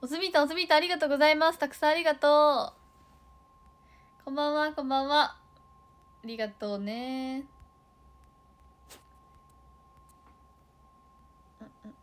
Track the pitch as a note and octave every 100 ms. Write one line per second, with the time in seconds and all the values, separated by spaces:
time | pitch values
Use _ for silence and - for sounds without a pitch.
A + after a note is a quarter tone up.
0 | B3+ D#4 F#4+ E4+ C#4+ D#4+ F4 D4+ F4 F4+
1 | D4+ C#4 D4+ D4+ D#4+ E4 C#4+ - D4+ D#4+
2 | E4 D4+ D4 D4 D4+ C#4+ - - _ _
3 | _ _ _ _ _ _ _ _ _ _
4 | _ _ - C4+ D4 D4+ D4+ D4+ C4+ C4+
5 | C4+ D4 C4+ - _ _ _ _ _ _
6 | _ _ A3+ A3+ G#3+ G#3 G#3 G3+ G3+ A3+
7 | B3+ C4 C4 C4 C#4 - - _ _ _
8 | _ _ _ _ _ _ _ _ _ -
9 | _ _ _ _ _ _ _ _ _ _
10 | _ _ _ _ _ _ _ _ _ _
11 | _ _ _ _ _ _ A3 _ G#3+ -